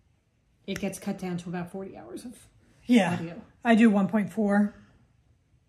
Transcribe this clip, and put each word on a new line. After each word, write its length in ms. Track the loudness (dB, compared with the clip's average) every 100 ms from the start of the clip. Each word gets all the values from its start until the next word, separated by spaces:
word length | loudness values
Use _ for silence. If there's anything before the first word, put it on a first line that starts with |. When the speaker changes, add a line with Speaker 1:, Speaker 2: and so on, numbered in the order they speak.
| _ _ _ _ _ _ -10
Speaker 1:
it 120 | -6
gets 200 | -6 -6
cut 200 | -8 -8
down 200 | -6 -8
to 100 | -8
about 240 | -8 -8
forty 240 | -12 -14 -16
hours 280 | -16 -16 -16
of 100 | -20 -20 _ _ _
Speaker 2:
Yeah, 300 | 4 4 4
Speaker 1:
audio. 280 | -2 -6 -12 -20 _
Speaker 2:
I 100 | 2
do 140 | 6 6
one 160 | 4 2
point 220 | 0 -2
four. 420 | -2 2 2 0 -4 -20 _ _ _ _ _ _ _